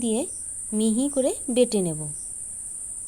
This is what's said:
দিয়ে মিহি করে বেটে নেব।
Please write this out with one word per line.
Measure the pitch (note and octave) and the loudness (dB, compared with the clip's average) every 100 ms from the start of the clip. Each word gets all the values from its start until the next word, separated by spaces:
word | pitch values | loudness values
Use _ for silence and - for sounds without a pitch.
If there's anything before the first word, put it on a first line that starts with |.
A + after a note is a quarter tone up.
দিয়ে | A#3+ A3 F4+ - - - - | 2 0 0 -6 -10 -10 -4
মিহি | G#3+ A3 A3 C#4 | 2 4 4 2
করে | C#4 C4 A4 - | 2 2 0 0
বেটে | A#3+ A#3+ G#3+ F3+ | 4 6 4 2
নেব। | D3+ D3+ D3 - - - - - - - - | 0 -4 -8 -10 -12 -12 -12 -12 -12 -12 -10